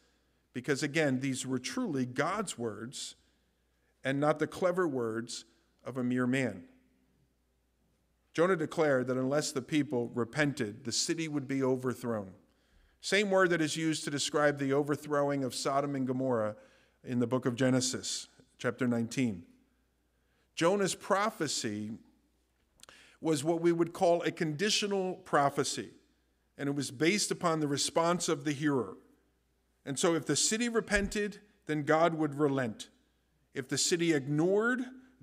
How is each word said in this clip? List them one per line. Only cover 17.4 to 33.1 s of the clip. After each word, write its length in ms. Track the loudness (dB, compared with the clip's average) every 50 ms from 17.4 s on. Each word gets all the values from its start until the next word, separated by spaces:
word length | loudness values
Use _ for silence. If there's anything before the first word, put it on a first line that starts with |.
| 0
of 100 | 0 0
Genesis, 720 | 2 2 4 4 4 2 0 -4 -4 -6 -6 -8 -8 -10 -12 _ _ -20 _ _ -6
chapter 280 | -4 -4 -2 0 0
nineteen. 560 | 0 0 0 -2 -2 -2 -2 -2 -2 -2 -6 -12 -18 _ _ _ _ _ _ _ _ _ _ _ _ _ _ _ _ _ _ _ _ -4
Jonah's 400 | 0 2 2 2 2 0 -2 -2
prophecy 960 | -4 0 0 2 2 2 0 -2 -2 -4 -4 -4 -4 -4 -4 -4 -6 -6 -8 -10 -12 -16 _ _ _ _ _ _ _ _ _ _ _ _ _ _ _ -20 -20 -20 -20 -20 -20 -14 -6
was 220 | -2 0 0 0 2
what 180 | 0 0 2
we 120 | 4 2 4
would 200 | 4 2 0 0
call 300 | 2 4 4 4 4 2
a 80 | -2
conditional 840 | -2 -2 -2 -2 -2 0 0 0 0 0 0 0 -2 -2 -2 -2 -4
prophecy, 760 | -8 -6 0 2 4 4 4 2 0 -2 -2 -2 -6 -8 -10 -14 -20 _ _ _ _ _ _ _ _ _ _ _
and 120 | -6 -4 -4
it 60 | -2
was 160 | -2 -4 -6 -2
based 400 | 0 2 2 2 2 0 -2 -4
upon 260 | -2 0 0 0 2
the 80 | 0
response 640 | 0 0 0 -2 0 0 2 2 2 2 0 0 -2
of 160 | -2 -2 -2
the 80 | -4 -2
hearer. 420 | 0 0 2 2 2 0 -2 -6 -16 -18 _ _ _ _ _ _ _ _ _ _ _ _ _ _ _ -10
And 140 | -8 -4 0
so 160 | 2 2 2
if 120 | 2 0
the 100 | 0 0
city 320 | 2 2 2 2 0 0 0
repented, 720 | 0 -2 0 0 0 0 0 0 -2 -2 -4 -4 -6 -10 -18 _ _ _ _
then 160 | -4 -4 -2 2
God 320 | 2 4 6 6 4 4
would 220 | 2 0 0 0
relent. 520 | 2 2 2 2 2 0 -2 -4 -8 -14 -18 _ _ _ _